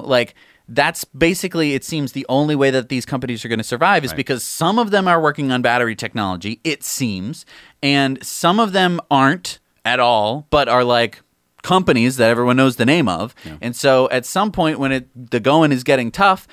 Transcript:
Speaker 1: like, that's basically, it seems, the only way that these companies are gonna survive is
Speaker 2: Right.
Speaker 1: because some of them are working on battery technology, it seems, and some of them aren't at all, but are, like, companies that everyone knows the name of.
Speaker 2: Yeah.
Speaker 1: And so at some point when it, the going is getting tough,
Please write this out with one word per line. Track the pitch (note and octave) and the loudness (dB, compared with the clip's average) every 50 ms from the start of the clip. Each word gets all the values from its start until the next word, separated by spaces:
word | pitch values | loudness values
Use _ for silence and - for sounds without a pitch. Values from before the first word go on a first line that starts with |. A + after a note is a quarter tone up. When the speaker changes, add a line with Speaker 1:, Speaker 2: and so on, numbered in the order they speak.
| - | -2
Speaker 1:
like, | - B2+ B2 A#2+ - - _ _ _ _ _ _ - A#2 | 0 0 0 0 0 -6 _ _ _ _ _ _ -8 -2
that's | C#3+ C#3+ D#3+ E3+ - - | 0 0 0 0 -4 -12
basically, | _ - C3 D#3+ E3+ F#3 F3+ - F3+ F3 E3 D#3+ D3 C#3 | _ -2 0 2 2 2 0 -4 -6 -2 -2 -2 0 -2
it | C3 - | -4 -4
seems, | - E3 D#3 C#3+ B2 - | -6 -6 -4 -4 -4 -6
the | C#3 C3+ - | -8 -6 -2
only | B2+ C#3 D3+ D3+ D3+ | 0 0 0 0 2
way | C#3 C#3 C3+ | 2 2 2
that | C3 C3 A#2 - | 2 0 -2 -2
these | C#3 B2+ A#2 | -6 -6 -6
companies | - D3 C3 C3 B2 A#2+ A2 - | -6 -6 -6 -6 -6 -8 -8 -6
are | A2+ | -6
gonna | A#2 A2 A2 | -6 -6 -4
survive | - B2+ A#2 D#3+ F#3 G3+ E3+ C#3+ | -4 -2 0 2 2 2 2 0
is | B2+ - | -2 -6
Speaker 2:
Right. | C3+ | -6
Speaker 1:
because | C3+ - C#3 A#2 - | -4 -4 -4 -6 -6
some | - - - E3 E3+ G3+ A#3+ | -10 -6 -2 -2 0 0 0
of | A#3 G3+ G3 | 0 0 0
them | G3+ F#3+ F#3 | 0 2 2
are | F3 E3+ | 2 2
working | D#3 D3 C#3+ - C#3+ C3 | 2 0 0 0 -2 -2
on | B2+ B2+ B2 | -2 0 0
battery | A#2+ A#2+ B2 B2 A2+ A2 | 2 2 2 0 -2 -4
technology, | - - A2 - A#2 G#2 F#2+ F#2 F2 E2 G2+ A#2 - - | -6 -8 -8 -6 -4 -4 -4 -4 -6 -8 -10 -10 -8 -6
it | D#3 D3 - - | -6 -6 -6 -8
seems, | - - - C3+ A2+ G2 F#2 F#2+ A2+ D#3+ - - _ - - - - _ - - | -10 -6 -4 -4 -4 -4 -4 -6 -8 -10 -12 -16 _ -20 -20 -20 -20 _ -6 -4
and | C#3 C#3+ C#3+ C#3 C3+ C3+ - - | 0 0 0 0 0 -2 -6 -10
some | - - - - E3+ F#3 A3 | -12 -10 -2 0 0 2 2
of | A#3 G3+ F#3 | 0 0 0
them | G3 F#3 F3+ F3 E3+ - - | 0 0 0 -2 -2 -2 0
aren't | C#3+ C3+ C3+ C3+ E3 F3+ - - - - _ _ _ _ - | 2 4 4 4 2 0 -4 -12 -14 -14 _ _ _ _ -4
at | A2+ B2 B2+ | -2 0 2
all, | B2 A#2+ A#2+ A2 G#2 G#2+ A#2+ D3 D3+ - | 2 2 2 2 0 -2 -2 -4 -6 0
but | - D3 C#3 A#2 | 2 2 2 4
are, | A#2+ B2+ B2 | 2 2 4
like, | B2 A#2+ A#2+ A#2+ A#2 - - _ _ _ _ _ _ _ _ - | 4 2 2 2 0 -4 -10 _ _ _ _ _ _ _ _ -4
companies | - F3+ F#3+ F3+ F3+ D#3 A#2+ A#2 B2+ C3 C3 | 0 0 2 4 2 2 4 2 0 2 2
that | A#2 A2+ | 2 2
everyone | A#2+ A2+ B2 B2 B2 | 4 2 2 2 4
knows | C3 C3+ C3 A#2+ | 4 4 2 2
the | - A#2 | 2 0
name | B2 D3+ F3 C#3+ G2+ | 2 2 2 2 0
of. | F2+ D#2+ G2+ B2+ _ _ - | 0 -4 -6 -8 _ _ -18
Speaker 2:
Yeah. | - D#2 D2 | -18 -16 -10
Speaker 1:
And | - A#2+ A#2+ | -10 -10 -8
so | - - C#3 C3 C3 C3 - | -2 2 2 4 4 4 2
at | - B2+ A#2 | 0 -2 -4
some | - - F#3+ G#3 G#3+ - | -4 -2 -2 -2 -2 -2
point | - E3 D#3 D#3 B2 | -2 -2 -2 0 -2
when | C#3 C3+ C3+ | -2 -2 -4
it, | C3 B2+ _ _ A#2+ B2+ A2+ - | -4 -6 _ _ -20 -12 -6 -4
the | A#2+ | -2
going | G2+ C3 C#3+ D#3+ D#3+ D3 C3+ | 2 4 4 4 4 4 2
is | B2 B2 | 0 0
getting | C#3+ C#3 C3 A#2+ A2+ - | 0 0 0 0 -2 -2
tough, | - G3 G3 F#3 - - _ | 2 2 2 2 2 -4 _